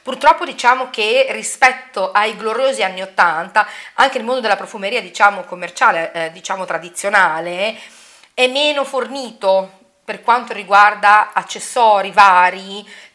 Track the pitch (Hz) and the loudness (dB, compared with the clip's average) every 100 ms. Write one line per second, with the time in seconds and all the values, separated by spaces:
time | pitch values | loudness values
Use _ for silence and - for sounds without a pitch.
0 | - 247 294 330 330 254 240 262 262 254 | -12 0 2 2 -2 -2 2 2 0 -4
1 | 214 254 262 220 208 - 254 254 - - | 0 2 0 -4 -10 0 0 0 -8 -6
2 | 185 208 220 196 220 220 269 220 190 185 | -2 0 -2 -2 -6 -2 -2 0 -4 -6
3 | 190 - 180 160 185 214 202 - - - | -4 2 2 0 -2 -2 -2 -6 -8 0
4 | 269 262 226 254 220 196 190 220 196 240 | 0 0 -4 -4 -2 -2 -4 -10 -6 -6
5 | 180 - 208 202 180 175 175 - 240 175 | -6 2 2 2 -6 -10 -10 0 0 2
6 | 165 170 160 180 - 190 175 165 170 - | -4 -6 -8 -8 -10 -8 -6 -8 -8 -8
7 | 202 208 175 160 170 175 208 226 - - | 0 2 2 0 -6 -6 -6 -6 -16 -20
8 | - _ _ - 254 262 294 285 277 269 | -20 _ _ -2 0 0 -2 -2 -4 -6
9 | 240 277 247 - 196 190 190 - _ _ | -6 -8 -12 -4 0 0 -2 -12 _ _
10 | - 202 - 240 233 208 185 196 208 208 | -14 -6 -2 -2 -2 -12 2 4 4 4
11 | 202 208 - - - - - 254 226 202 | 4 4 2 -4 -6 -10 -6 0 2 2
12 | 190 185 196 180 180 190 190 202 196 - | 2 4 6 6 4 0 -10 -14 -16 -20
13 | - | -18